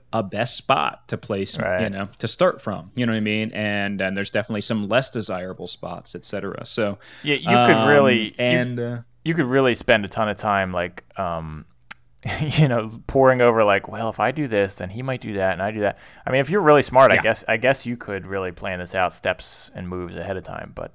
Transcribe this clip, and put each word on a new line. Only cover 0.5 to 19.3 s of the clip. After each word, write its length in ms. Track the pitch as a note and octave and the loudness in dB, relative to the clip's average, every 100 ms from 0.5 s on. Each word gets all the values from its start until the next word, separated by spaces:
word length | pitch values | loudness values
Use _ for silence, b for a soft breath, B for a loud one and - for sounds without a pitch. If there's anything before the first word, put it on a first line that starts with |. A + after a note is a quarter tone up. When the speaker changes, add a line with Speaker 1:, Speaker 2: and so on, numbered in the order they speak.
| - | -4
Speaker 1:
spot 520 | - A2 C#2+ - - | 0 0 0 -6 -10
to 100 | - | -10
place, 400 | - G2+ F#2+ - | -6 -4 -4 -4
Speaker 2:
Right. 240 | F#2+ F2+ | -2 0
Speaker 1:
you 80 | F#2 | -2
know, 180 | G2 G2+ - | -4 -10 -8
to 80 | - | -6
start 320 | - F3+ - | 0 0 0
from." 300 | - F#2 E2+ | -6 -8 -8
You 100 | B2 | -4
know 80 | A#2+ | -2
what 40 | A2 | -2
I 40 | |
mean? 300 | G#2+ G#2+ A2 | -2 -2 -4
And, 480 | - G#2+ G#2 G2+ G2+ | -4 -4 -2 -4 -2
and 160 | F#2+ G2 | -2 -2
there's 140 | G2 | -4
definitely 300 | A2+ G2+ A2 | -4 -4 -4
some 280 | - A2+ G2+ | -2 -4 0
less 220 | A2+ C#3 | 0 0
desirable 560 | B2 G#2 F2+ F#2 F2+ F2+ | -6 -6 -6 -8 -10 -12
spots, 480 | - F2 F2 - | -12 -12 -12 -12
et 100 | F2 | -14
cetera. 400 | - G2+ G2 - | -10 -8 -8 -10
So, 340 | - - G#2 F#2+ B B | -8 -2 -2 -4 B B
Speaker 2:
Yeah, 100 | D3 | -2
you 140 | C#3 - | -2 2
could 280 | A#2+ A#2+ A#2 | 4 6 6
Speaker 1:
um, 120 | A2+ | 6
Speaker 2:
really, 380 | C#3+ C3+ A#2+ A2 | 6 6 4 0
you, 40 | - | -2
Speaker 1:
and, 400 | B2 B2 B2 A#2+ | 0 0 0 -4
uh, 200 | A#2+ A#2+ A#2 _ | -6 -8 -12 _
Speaker 2:
you 100 | D#3 | -4
could 120 | E3 B2+ | -2 2
really 280 | C3 C3 | 4 4
spend 300 | A2+ - A2+ | 2 2 2
a 40 | G2 | 2
ton 200 | - G#2+ | -2 -2
of 80 | G2 | -2
time, 360 | A2 G2+ F#2+ | 0 0 0
like, 300 | F2+ F2 F2 - - | -2 -4 -8 -16 -8
um, 460 | F#2 E2+ D#2+ D#2 - _ - - _ _ | -6 -4 -8 -12 -16 _ -20 -20 _ _
<laughs> 180 | A2+ F#2 | -8 -6
you 280 | D3+ - D3 | -2 4 4
know, 220 | A#2+ A2 A2+ - | 4 -2 -8 -2
poring 320 | C#3 C3 B2+ | 4 6 8
over, 240 | A#2+ A2+ | 6 6
like, 240 | G#2 G2 - | 4 4 0
"Well, 200 | G#2 A2+ | -6 -6
if 120 | G#2 | 0
I 100 | A2 | -2
do 160 | D3 C#3+ | -2 -2
this, 300 | G#2+ G2 - | 0 0 -2
then 140 | F#2 | -10
he 120 | G#2 | -8
might 180 | C3 B2 | -6 -6
do 140 | A2 | -6
that, 180 | G2+ F#2+ | -2 -2
and 100 | F2 | 0
I 100 | G2 | -4
do 80 | A2 | -2
that." 180 | G2+ - B B - | -2 -2 B B -2
I 40 | |
mean, 100 | C3 | 0
if 100 | C3+ | 2
you're 100 | G3+ | 2
really 220 | D#3 D3 | 6 6
smart, 280 | B2+ C3 C3 | 6 8 8
I 60 | F#2+ | 8
Speaker 1:
Yeah. 60 | |
Speaker 2:
guess, 220 | G#2+ A2+ - | 2 0 0
I 80 | A2+ | 0
guess 280 | B2 C3 A#2+ | 2 0 -2
you 100 | A#2+ | -8
could 280 | - G2 F#2+ | -6 -8 -6
really 260 | G2 F#2 | -6 -6
plan 260 | F2 G2+ F#2 | -8 -8 -8
this 160 | F2+ | -6
out, 180 | F#2+ F2 | -2 -2
steps 580 | - G#2 | -2 -4